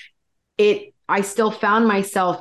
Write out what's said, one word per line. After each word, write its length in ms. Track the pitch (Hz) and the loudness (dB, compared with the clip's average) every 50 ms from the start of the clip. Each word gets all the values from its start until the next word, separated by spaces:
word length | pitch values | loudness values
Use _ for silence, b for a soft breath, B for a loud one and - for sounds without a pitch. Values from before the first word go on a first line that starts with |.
| B B B _ _ _ _ _ _ _ _ | B B B _ _ _ _ _ _ _ _
it, 380 | - 208 208 196 196 - - _ _ _ - | 0 2 2 2 0 -4 -14 _ _ _ -4
I 120 | 180 196 | -2 -2
still 300 | 196 196 - - 226 220 | -2 -4 -2 -2 -2 -2
found 360 | 220 - - 202 208 226 233 | -2 -2 0 0 2 4 4
myself 520 | 226 208 196 190 196 - 202 185 180 165 - | 2 2 0 -2 -2 -2 -2 0 0 -2 -4